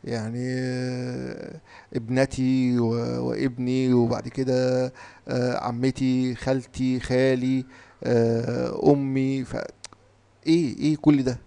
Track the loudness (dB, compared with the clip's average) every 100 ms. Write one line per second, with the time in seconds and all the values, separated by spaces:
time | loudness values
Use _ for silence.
0 | -6 -6 -6 -6 -4 -4 -4 -4 -4 -6
1 | -6 -8 -8 -10 -12 -14 -20 -20 -8 -8
2 | -2 2 2 2 2 4 4 2 2 0
3 | -2 -2 -4 -2 -2 -2 -2 0 4 4
4 | 4 0 -6 -6 0 2 2 0 -2 -6
5 | -20 -20 -6 -2 -2 -2 -4 -2 -2 0
6 | 0 2 0 -2 -2 -2 -4 -4 0 0
7 | 0 2 4 2 2 0 -2 -14 -20 _
8 | 0 2 4 2 -2 -2 -4 2 4 4
9 | 2 0 0 -2 -4 -8 -10 -14 -20 -20
10 | _ _ _ _ 2 2 2 -2 -2 2
11 | 4 4 2 -4